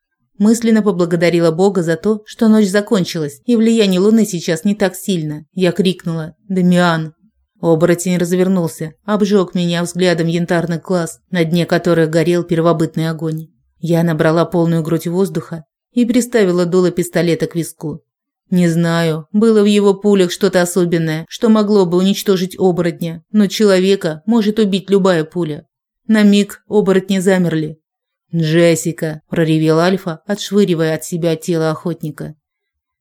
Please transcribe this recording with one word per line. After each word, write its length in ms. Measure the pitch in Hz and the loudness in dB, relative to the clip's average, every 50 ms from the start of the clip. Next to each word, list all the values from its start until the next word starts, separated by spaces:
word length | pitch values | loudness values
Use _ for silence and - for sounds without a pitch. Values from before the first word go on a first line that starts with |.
| _ _ _ _ _ _ _ | _ _ _ _ _ _ _
Мысленно 440 | - 202 220 233 220 226 226 220 220 | 0 2 2 2 2 2 2 2 2
поблагодарила 720 | 190 208 180 175 175 165 180 165 175 170 170 170 165 165 | 2 0 0 0 0 0 0 0 2 2 2 2 2 2
Бога 320 | 160 165 190 202 190 196 160 | 2 2 0 2 2 0 -2
за 120 | 165 165 | -2 -2
то, 260 | 160 - 208 220 214 - | -2 -2 -2 -2 -2 -6
что 240 | - - - 233 220 | -14 -4 0 2 4
ночь 180 | 220 220 214 | 4 4 4
закончилась, 720 | 185 190 208 202 - 233 190 170 - - 165 151 143 - - _ | 2 0 -2 0 0 0 0 0 -2 -6 -8 -8 -8 -10 -10 _
и 100 | - 240 | 0 2
влияние 440 | 220 220 226 226 226 208 190 185 175 | 2 4 2 2 2 2 2 2 2
луны 260 | 196 220 226 226 202 | 2 4 4 2 2
сейчас 400 | - 185 165 - - 160 160 - | 0 -4 -6 -4 -4 -4 -2 -2
не 100 | 202 202 | -4 -2
так 200 | 208 202 185 370 | 0 -2 -4 -4
сильно. 500 | - - 208 185 170 156 151 151 151 - _ _ | -6 -6 -4 -4 -4 -4 -6 -10 -12 -16 _ _
Я 180 | 190 185 175 | -2 -2 0
крикнула: 640 | 165 - 175 185 175 - - 170 165 165 156 160 - _ _ - | 0 0 0 -2 -2 -4 -6 -8 -8 -8 -8 -12 -14 _ _ -6
"Дамиан!" 640 | 190 185 180 180 180 175 180 175 165 160 160 151 - _ _ _ _ _ _ _ _ _ | -2 0 2 2 4 4 2 2 0 -2 -4 -8 -12 _ _ _ _ _ _ _ _ _
Оборотень 560 | - 170 165 156 175 170 170 170 - 185 180 | 0 0 2 2 2 2 2 0 0 -2 -2
развернулся, 760 | 170 175 170 180 180 185 185 190 180 165 160 - - 160 151 - _ _ | -2 -2 -2 0 0 0 0 0 0 -2 -4 -6 -10 -12 -14 -14 _ _
обжёг 500 | - 214 185 214 185 208 196 175 180 - | -4 -2 -2 0 2 2 0 0 0 -2
меня 280 | 180 175 170 170 170 175 | -4 -2 -2 -2 -2 -4
взглядом 440 | 170 - 175 180 180 170 165 165 | -4 -4 -2 0 0 0 0 0
янтарных 540 | 165 165 170 175 - 180 170 160 165 170 156 | -2 -2 -2 -2 0 -2 -2 0 -2 -6 -6
глаз, 380 | - - 185 175 165 - - - _ _ | -4 -4 -4 -2 -4 -6 -10 -16 _ _
на 140 | 185 175 170 | -2 -2 0
дне 200 | 156 175 175 165 | 0 0 -2 0
которых 440 | - 180 170 - 175 170 165 160 160 | 0 -2 0 0 2 2 2 2 2
горел 340 | 160 170 156 175 175 175 170 | 2 0 2 2 0 0 -2
первобытный 680 | 170 170 165 160 170 160 160 165 156 - 160 160 165 | -2 -2 0 2 0 2 0 -2 -4 -2 -4 -4 -4
огонь. 380 | 165 156 165 160 156 160 160 - _ _ _ _ _ _ | -4 -6 -6 -8 -8 -8 -12 -16 _ _ _ _ _ _
Я 240 | - 160 170 165 170 | -4 -2 0 0 0
набрала 400 | 170 160 151 160 160 160 170 160 | 0 0 0 0 2 2 0 0
полную 400 | 160 - 175 170 165 165 165 156 | 0 0 0 0 0 0 -2 -2
грудь 240 | 165 165 160 - | -2 -4 -4 -4
воздуха 560 | 170 170 185 196 170 160 165 - - 165 160 - _ _ _ _ _ _ | -4 -2 -2 -2 -2 -4 -8 -8 -8 -14 -16 -16 _ _ _ _ _ _
и 100 | 240 240 | -2 0
приставила 640 | 233 220 247 233 240 - 233 202 180 175 175 180 | 2 2 0 0 2 0 2 2 2 2 0 0
дуло 260 | 170 180 185 180 175 | 0 2 2 2 2
пистолета 560 | 175 185 170 - - 175 160 170 160 156 160 | 0 -2 -6 -2 -2 -2 0 0 0 -2 -4
к 80 | 156 - | -4 -4
виску. 480 | 170 151 - - _ 165 147 143 - _ _ _ _ _ _ _ _ _ _ 185 | -6 -6 -6 -10 _ -12 -12 -12 -12 _ _ _ _ _ _ _ _ _ _ 0
Не 140 | 180 175 | 2 2
знаю, 600 | 170 165 170 170 170 165 170 170 160 156 160 151 _ | 2 2 0 0 0 0 0 0 -2 -2 -4 -8 _
было 320 | 196 214 226 226 220 214 202 | 0 2 2 4 4 4 4
в 20 | |
его 300 | 208 208 208 202 202 190 | 4 2 4 2 2 0
пулях 360 | 196 - 208 202 190 180 175 | 2 2 2 4 4 2 0
что-то 300 | - - 214 185 190 180 | 0 -2 -2 0 2 0
особенное, 640 | 175 175 - 196 175 170 175 170 165 160 156 160 165 | 0 0 0 0 0 0 0 -2 -2 -2 -4 -6 -8
что 220 | - - - 247 220 | -12 -8 -2 2 2
могло 380 | 220 214 208 202 214 202 185 | 4 2 2 2 2 2 2
бы 100 | 170 175 | 2 2
уничтожить 580 | 180 185 196 208 - - - 190 170 190 185 - - | 0 2 0 0 0 0 0 0 0 -2 -6 -4 0
оборотня, 640 | 185 190 170 175 175 175 160 - 170 165 165 165 - _ | 0 0 0 0 -2 -4 -4 -6 -8 -8 -8 -12 -12 _
но 160 | - 208 202 | 0 0 0
человека 720 | 190 - - 220 202 190 185 185 190 196 196 196 165 156 156 - | 0 0 0 2 4 4 4 4 2 0 0 -2 -6 -6 -4 -2
может 320 | 214 233 233 196 208 208 226 | 0 0 2 2 0 0 0
убить 320 | 214 190 190 185 190 - | 0 0 0 -4 0 0
любая 320 | 196 196 185 190 175 160 156 | 0 2 4 2 2 0 -2
пуля. 420 | 156 - 180 170 151 147 - - _ _ _ _ _ _ _ _ | -4 -6 -6 -6 -6 -8 -10 -14 _ _ _ _ _ _ _ _
На 160 | - 220 214 | 0 2 4
миг 400 | 208 202 202 202 202 202 - - _ | 4 6 4 4 2 0 -6 -16 _
оборотни 500 | _ - 208 185 190 185 190 185 190 190 | _ 0 0 2 2 2 0 0 0 -2
замерли. 640 | 190 175 202 190 185 180 165 165 160 151 156 156 - _ _ _ _ _ _ _ _ _ _ 165 | 0 2 2 2 2 2 0 -2 -2 -4 -6 -10 -16 _ _ _ _ _ _ _ _ _ _ -4
"Джессика!" – 840 | 165 160 156 160 175 170 170 165 160 - 170 156 - 165 156 151 156 - _ | -2 0 2 2 4 4 4 2 0 -2 -6 -6 -6 -8 -8 -8 -10 -12 _
проревел 500 | - 170 165 160 160 156 156 156 156 160 | -2 -2 0 2 2 2 2 2 2 2
Альфа, 420 | 170 185 196 185 - 180 160 - _ | 2 2 0 -2 -4 -8 -12 -10 _
отшвыривая 640 | - 202 - - - 196 208 202 175 170 156 165 160 165 | -8 -8 -8 -6 -2 0 2 2 2 0 0 0 -2 -2
от 100 | - - | -4 -6
себя 320 | - 180 170 165 170 160 | -8 -8 -4 -2 -2 -2
тело 360 | 160 - - 170 160 160 160 | -2 -4 -4 -2 -2 -2 -2
охотника. 640 | 156 - - 180 160 - - 151 151 - 156 151 156 _ _ _ _ _ _ _ _ _ _ _ _ _ | -4 -4 -6 -8 -8 -6 -10 -12 -10 -12 -14 -16 -16 _ _ _ _ _ _ _ _ _ _ _ _ _